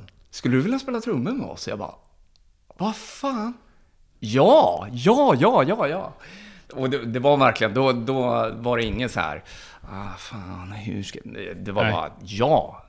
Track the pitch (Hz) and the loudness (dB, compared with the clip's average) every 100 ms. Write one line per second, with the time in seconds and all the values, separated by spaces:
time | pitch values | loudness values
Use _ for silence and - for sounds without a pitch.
0 | - _ _ - 135 127 175 262 269 240 | -18 _ _ -6 0 2 2 -2 -4 -6
1 | 233 151 147 262 110 - - 104 92 - | -2 -2 -2 -4 -6 -8 -8 -8 -8 -12
2 | _ _ _ _ _ _ _ - 196 214 | _ _ _ _ _ _ _ -6 -4 -4
3 | - - 277 247 220 240 _ _ _ _ | -10 -8 -4 -4 -6 -8 _ _ _ _
4 | _ _ 110 123 175 302 98 85 98 123 | _ _ 0 4 8 8 6 2 -4 0
5 | 147 254 269 131 190 233 135 226 147 180 | 4 6 6 6 4 4 2 0 -2 -4
6 | - - - - - - - 127 131 135 | -8 -14 -20 -20 -20 -20 -14 -4 -2 -2
7 | 117 123 139 143 127 110 110 110 135 120 | -4 0 4 6 6 4 2 2 2 2
8 | 113 135 123 117 113 110 120 117 113 101 | 0 0 0 0 -2 -4 -2 0 0 -2
9 | 123 - 78 76 - - - - - 98 | -4 -2 -4 -6 -12 -20 -20 -20 -16 -12
10 | 101 95 - 113 92 90 90 104 104 98 | -12 -12 -14 -14 -12 -12 -12 -10 -8 -8
11 | 95 - - 110 90 87 98 101 107 90 | -8 -12 -14 -12 -12 -10 -4 0 2 0
12 | 78 - 92 101 127 147 73 - | -4 -10 -8 0 2 2 0 -8